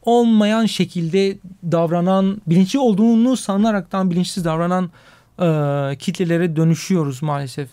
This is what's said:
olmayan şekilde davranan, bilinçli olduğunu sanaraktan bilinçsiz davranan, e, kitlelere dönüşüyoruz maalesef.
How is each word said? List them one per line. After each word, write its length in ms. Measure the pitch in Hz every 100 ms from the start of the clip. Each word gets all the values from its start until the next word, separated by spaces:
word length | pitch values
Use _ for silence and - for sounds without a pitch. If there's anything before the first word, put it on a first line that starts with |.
olmayan 640 | - 240 233 214 208 220 220
şekilde 720 | - 180 175 165 190 196 196 - - 170
davranan, 680 | 165 170 170 175 190 190 202 -
bilinçli 320 | 170 190 277
olduğunu 580 | 254 190 226 226 240 254
sanaraktan 760 | - 196 226 208 185 196 190
bilinçsiz 340 | 170 180 -
davranan, 460 | 165 160 170 185 180 - - - _ -
e, 580 | 180 156 143 143 139 139
kitlelere 600 | - 165 175 170 180 156
dönüşüyoruz 680 | 160 160 - 185 147 127
maalesef. 460 | 151 143 139 135 135